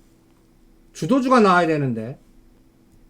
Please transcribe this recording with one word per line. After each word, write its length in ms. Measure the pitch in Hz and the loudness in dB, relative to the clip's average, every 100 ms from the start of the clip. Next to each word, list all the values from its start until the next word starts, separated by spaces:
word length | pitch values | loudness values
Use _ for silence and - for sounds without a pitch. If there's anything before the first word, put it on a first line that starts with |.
| _ _ _ _ _ _ _ _ _ | _ _ _ _ _ _ _ _ _
주도주가 460 | - 156 262 247 254 | -12 -2 0 2 2
나와야 260 | 202 175 165 | 4 2 2
되는데 520 | 151 135 113 113 151 _ _ _ _ _ _ _ _ | -2 -2 -6 -10 -14 _ _ _ _ _ _ _ _